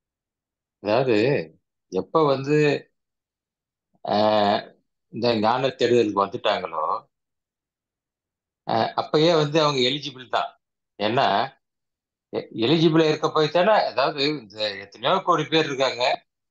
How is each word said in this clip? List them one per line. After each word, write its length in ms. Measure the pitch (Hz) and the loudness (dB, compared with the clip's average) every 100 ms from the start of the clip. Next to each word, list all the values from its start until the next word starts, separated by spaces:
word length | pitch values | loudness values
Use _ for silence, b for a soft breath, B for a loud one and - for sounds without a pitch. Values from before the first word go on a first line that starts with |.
| _ _ _ _ _ _ _ _ | _ _ _ _ _ _ _ _
அதாவது, 340 | 101 113 131 107 120 131 80 - _ _ _ | -2 0 2 2 2 0 -2 -12 _ _ _
எப்ப 360 | 92 - 160 147 | -6 -2 2 2
வந்து, 320 | 135 135 151 151 135 - _ _ _ _ _ _ _ _ _ _ _ - | 0 0 2 2 0 -6 _ _ _ _ _ _ _ _ _ _ _ -4
ஆ, 60 | 104 107 107 101 - - - _ _ _ | 0 2 2 2 0 -4 -18 _ _ _
இந்த 300 | 117 120 113 | -4 -2 0
ஞான 280 | 110 127 135 | 0 0 -2
தேடுதலுக்கு 580 | - 120 120 107 98 98 | -2 2 4 2 0 -2
வந்துட்டாங்களோ, 800 | 120 110 98 87 80 80 107 - _ _ _ _ _ _ _ _ _ _ _ _ _ _ _ - | -2 -2 -2 -4 -6 -4 -6 -8 _ _ _ _ _ _ _ _ _ _ _ _ _ _ _ -4
ஆ, 260 | 117 113 - | -2 0 -2
அப்பயே 400 | - 156 165 165 | -2 2 4 4
வந்து 260 | 147 160 | 2 0
அவங்க 180 | 151 139 | 0 2
எலிஜிபிள் 500 | 123 147 139 127 120 | 0 -2 -8 -14 -6
தான். 320 | 110 - - _ _ _ - | -4 -4 -10 _ _ _ -6
ஏன்னா, 280 | 104 127 110 101 131 - _ _ _ _ _ _ _ | -2 0 2 0 -2 -8 _ _ _ _ _ _ _
எ-, 160 | 107 - - | -10 -8 -2
எலிஜிபிளா 520 | 117 160 165 160 156 | 0 4 4 4 2
இருக்க 240 | 147 156 | 0 -2
போய் 180 | 156 151 | 0 0
தானே, 220 | 170 196 | 2 2
அதாவது 560 | 208 - 113 139 147 139 | 2 2 -2 -2 -2 -4
இந்த 500 | 151 104 107 107 98 | -4 -8 -8 -6 -6
எத்தனையோ 420 | 101 107 127 185 | -14 -6 -2 0
கோடி 240 | 180 165 | 0 -2
பேர் 220 | 151 160 143 | 0 0 0
இருக்காங்க, 600 | 131 131 117 127 - _ _ _ | -2 -2 -2 -2 -4 _ _ _